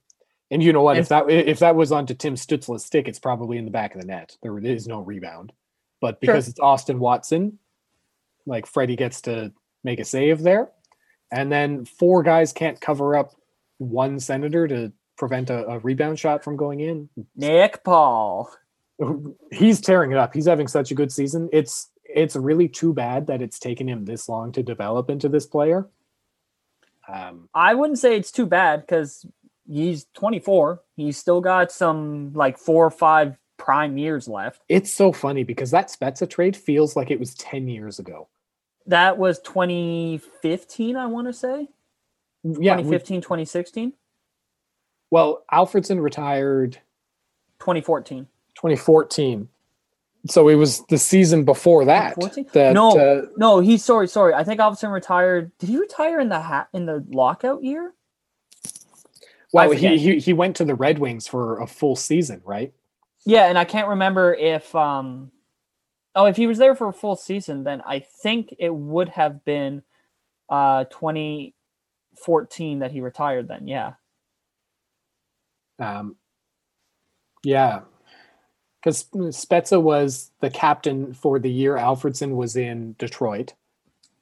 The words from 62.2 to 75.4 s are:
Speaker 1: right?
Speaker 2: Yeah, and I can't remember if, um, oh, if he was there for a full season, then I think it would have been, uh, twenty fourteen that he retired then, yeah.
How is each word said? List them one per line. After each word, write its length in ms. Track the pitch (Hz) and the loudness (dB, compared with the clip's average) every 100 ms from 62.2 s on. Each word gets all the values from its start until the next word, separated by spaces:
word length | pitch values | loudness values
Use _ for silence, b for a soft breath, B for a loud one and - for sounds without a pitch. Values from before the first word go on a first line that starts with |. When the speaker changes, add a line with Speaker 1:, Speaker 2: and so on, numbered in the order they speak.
| 160 92 | -2 -6
Speaker 1:
right? 280 | 90 101 135 _ _ _ _ _ | -10 -10 -10 _ _ _ _ _
Speaker 2:
Yeah, 220 | - 226 185 | 4 6 6
and 100 | 180 | 4
I 80 | |
can't 220 | 170 214 208 | 0 -2 -4
remember 480 | 202 190 190 180 | 0 0 2 2
if, 400 | 170 156 156 - | 2 0 -2 -4
um, 560 | 165 147 139 131 127 135 _ _ _ _ _ _ _ _ 190 | -2 0 -2 -6 -12 -18 _ _ _ _ _ _ _ _ 2
oh, 80 | 202 | 4
if 80 | 190 | 4
he 120 | 233 | 0
was 100 | 220 | 4
there 160 | 262 | 4
for 140 | 262 220 | 4 -2
a 40 | |
full 220 | 185 208 | -6 -6
season, 480 | 190 - 196 190 143 | -8 -6 -10 -8 -8
then 180 | 135 139 - | -8 -8 -8
I 140 | 139 | -10
think 520 | 135 _ 214 233 220 - | -10 _ -4 -4 -6 -6
it 160 | 170 | -6
would 360 | 160 147 160 180 | -6 -6 -4 -4
have 340 | 175 151 143 | -2 -2 -4
been, 400 | - 147 139 143 _ _ _ _ _ _ - | -6 -4 -6 -10 _ _ _ _ _ _ -6
uh, 380 | 143 139 131 131 | 0 2 2 -2
twenty 640 | - 160 156 151 151 135 _ _ _ _ _ _ _ | -8 -6 -6 -8 -10 -14 _ _ _ _ _ _ _
fourteen 640 | - 165 - - 160 143 | -2 0 -2 -10 -8 -8
that 100 | 131 | -8
he 100 | 143 | -8
retired 460 | 127 - 147 127 117 | -12 -6 -4 -4 -8
then, 220 | - 131 | -12 -10
yeah. 240 | 135 - - _ _ _ _ _ _ _ _ _ _ _ _ _ _ | -10 -10 -14 _ _ _ _ _ _ _ _ _ _ _ _ _ _